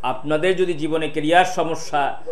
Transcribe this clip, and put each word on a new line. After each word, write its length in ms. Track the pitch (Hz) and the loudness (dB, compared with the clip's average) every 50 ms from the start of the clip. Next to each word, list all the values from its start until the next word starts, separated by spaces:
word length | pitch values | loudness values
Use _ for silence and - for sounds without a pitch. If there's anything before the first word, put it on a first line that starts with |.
| - | -2
আপনাদের 520 | 127 127 - - 147 151 156 160 185 190 | -4 -4 -4 -2 -2 0 2 2 2 2
যদি 180 | 180 185 175 175 | 2 0 0 0
জীবনে 360 | 147 156 156 156 160 156 147 | -4 -2 -2 -2 -2 -2 -2
ক্যারিয়ার 360 | - 156 151 151 165 175 185 | -4 -2 0 4 6 6 6
সমস্যা 760 | 180 - 180 160 160 160 151 - - - 147 139 131 - - - - | 4 2 -2 -2 -2 -2 -6 -6 -4 -2 0 0 -2 -4 -6 -8 -8